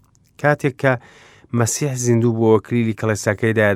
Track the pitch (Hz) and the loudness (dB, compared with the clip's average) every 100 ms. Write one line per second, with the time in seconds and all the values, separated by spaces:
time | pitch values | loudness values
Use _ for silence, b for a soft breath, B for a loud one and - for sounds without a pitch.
0 | _ _ _ - 143 147 147 - 135 123 | _ _ _ -4 -2 0 -2 -2 -2 -2
1 | B B B B B 120 113 - 147 127 | B B B B B -2 -2 -2 -6 -2
2 | 120 117 117 113 113 107 - 120 113 107 | 0 2 2 2 4 2 2 -4 -4 -4
3 | 110 104 113 101 113 110 104 | -4 -2 -4 -2 -2 2 2